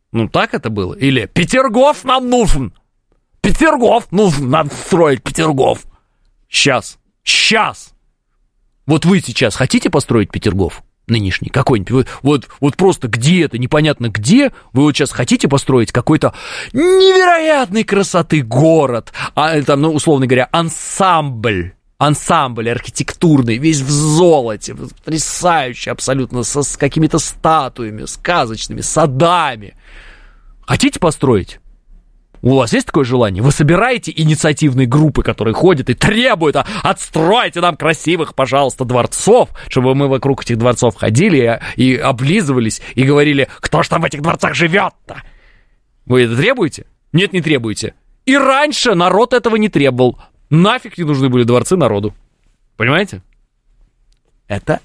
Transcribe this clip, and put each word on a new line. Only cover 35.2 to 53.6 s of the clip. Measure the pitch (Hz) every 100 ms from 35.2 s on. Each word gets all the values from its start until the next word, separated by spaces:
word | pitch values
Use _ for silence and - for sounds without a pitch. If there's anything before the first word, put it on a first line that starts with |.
которые | - - 110
ходят | 107 170 151 127
и |
требуют: | 120 143 220 254 196 160 -
«А, | - 208
отстройте | 175 - - 160 165 233 196 175
нам | 175 147
красивых, | 156 156 165 170 147
пожалуйста, | - 131 139 135 -
дворцов», | 123 123 131 - - 240 175 - -
чтобы | 131 127
мы | 135 143
вокруг | 135 139 139
этих | - 117
дворцов | 120 120 120 -
ходили | 104 110 208 147 117 113 - -
и, | 127
и | 127
облизывались, | 131 117 135 208 147 127 110 - -
и | -
говорили: | 131 147 147 139 127 -
«Кто | - 151
ж | -
там | 160
в |
этих | 160 143
дворцах | 156 - -
живёт-то?» | 131 165 190 190 - - - - - _ _ _ _ _ _
Вы | - 123
это | 120 117
требуете? | 196 254 165 - - _ _
Нет, | 156 196
не | 185
требуете. | 156 139 117 101 110 - _ _ -
И | 277
раньше | 262 269 302 - 247
народ | 175 175 185 240
этого | 247 240 220
не | 214
требовал. | 156 139 123 127 - - _ _
Нафиг | 151 196 254 220 -
не |
нужны | 151 139 135
были | 123
дворцы | 117 123 117 185
народу. | 123 101 104 - _ _ _ _ _ -
Понимаете? | 117 156 202 92 - _ _ _